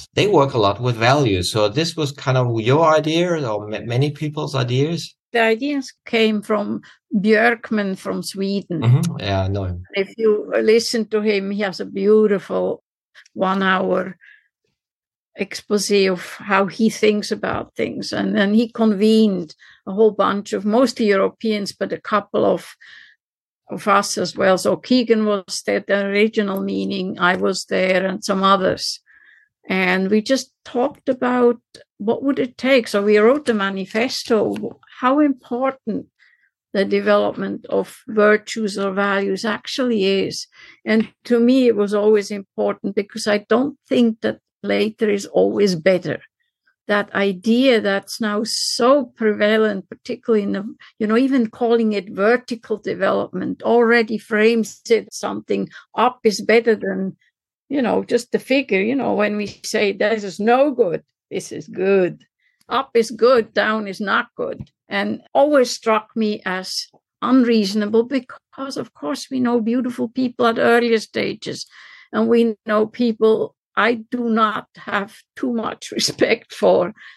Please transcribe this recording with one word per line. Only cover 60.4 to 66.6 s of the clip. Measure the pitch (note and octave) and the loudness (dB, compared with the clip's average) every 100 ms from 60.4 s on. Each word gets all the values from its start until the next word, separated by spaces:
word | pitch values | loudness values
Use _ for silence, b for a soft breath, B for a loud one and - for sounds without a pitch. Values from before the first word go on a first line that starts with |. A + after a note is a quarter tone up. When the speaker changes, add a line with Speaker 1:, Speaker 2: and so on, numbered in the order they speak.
| G#3 B3 D4 | 2 4 2
Speaker 2:
good, | B3 F#3+ D#3 _ _ - | 2 0 -2 _ _ -12
this | - - | -10 -10
is | - D#3+ | -14 -12
good. | - F#3+ G3 F3+ D#3 _ _ _ _ - | -4 2 2 2 -4 _ _ _ _ -6
Up | A#3+ C4+ A#3 | -4 0 0
is | A3+ | 0
good, | A#3 A#3 B3+ G#3+ | 2 4 4 2
down | - G#3 A3 G3+ | -2 0 -2 -4
is | F#3 | -8
not | G3 A3+ A#3 - | -2 -2 -4 -8
good. | - - - _ - | -8 -8 -14 _ -8
And | G3+ G#3 A3 _ | -4 -4 -6 _
always | - D4 D4 B3 | 2 4 4 2
struck | - A3+ A3 - A3+ | -2 -2 -2 -2 -4
me | G#3+ G#3 F#3+ | -2 -2 -6
as | F#3 | -6